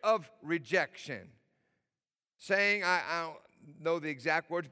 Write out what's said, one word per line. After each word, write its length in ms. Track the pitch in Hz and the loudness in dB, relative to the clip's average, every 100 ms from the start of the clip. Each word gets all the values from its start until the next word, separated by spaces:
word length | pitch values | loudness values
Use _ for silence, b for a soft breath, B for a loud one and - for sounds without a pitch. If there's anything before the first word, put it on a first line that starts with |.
of 260 | 214 220 151 - | 0 0 -2 -14
rejection, 880 | 147 170 120 180 147 - - 117 92 - _ _ _ _ _ _ _ _ _ _ | -4 -4 0 0 0 -6 -12 -12 -12 -20 _ _ _ _ _ _ _ _ _ _
saying, 460 | - 196 202 208 | 0 2 4 4
I, 180 | 180 180 110 | 4 2 2
I 120 | 170 | -2
don't 140 | 165 151 - _ 147 151 | -4 -10 -20 _ -20 -6
know 160 | 160 170 | -2 0
the 80 | 151 | -2
exact 420 | 139 139 160 - | -2 0 0 0
words, 160 | 170 147 | -6 -4